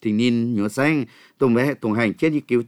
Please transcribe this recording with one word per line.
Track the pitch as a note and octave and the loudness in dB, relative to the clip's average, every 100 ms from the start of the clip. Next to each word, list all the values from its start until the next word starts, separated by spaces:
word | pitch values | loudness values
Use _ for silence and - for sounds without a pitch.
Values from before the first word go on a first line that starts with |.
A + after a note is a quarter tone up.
thình | A2+ G#2+ | -4 0
niên, | B2 A#2 A#2 | 0 0 -2
nhớ | A2+ G#2 | -2 -4
xanh, | A#2+ C#3+ D#3 A#2+ - - _ | -2 0 0 -4 -12 -20 _
tùng | C3+ | 2
bé, | A#2 C#3 | 2 0
tùng | C3+ A2+ | -2 -4
hành, | G#2+ A2+ | 0 -2
chết | F#2 D#3+ | 0 -2
đi | D3 | -2
cứu | - A#2+ | 0 -2